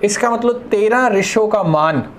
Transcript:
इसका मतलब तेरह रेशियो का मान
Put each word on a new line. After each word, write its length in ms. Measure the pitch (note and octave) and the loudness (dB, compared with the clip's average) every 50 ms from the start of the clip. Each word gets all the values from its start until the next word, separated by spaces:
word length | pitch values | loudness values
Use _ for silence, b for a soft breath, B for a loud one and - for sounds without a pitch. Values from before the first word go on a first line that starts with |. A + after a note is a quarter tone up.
| - | 0
इसका 260 | G3+ G3+ - - A#3+ | -2 -2 0 0 -2
मतलब 320 | A#3 A3+ A#3 A#3+ A#3+ - - - | 0 0 0 0 0 0 -2 -2
तेरह 360 | - G3+ G#3 G#3+ A#3 B3+ B3+ | 0 0 2 2 2 2 2
रेशियो 380 | B3 G#3 G3 F#3+ - - A3 A3 | 2 2 0 0 0 0 0 0
का 160 | G#3+ G#3+ G#3 F#3+ | 2 0 0 0
मान 400 | E3 D#3 D3+ D3+ D#3+ D#3+ C3 A2 - - | 0 2 2 2 2 0 -2 -4 -6 -14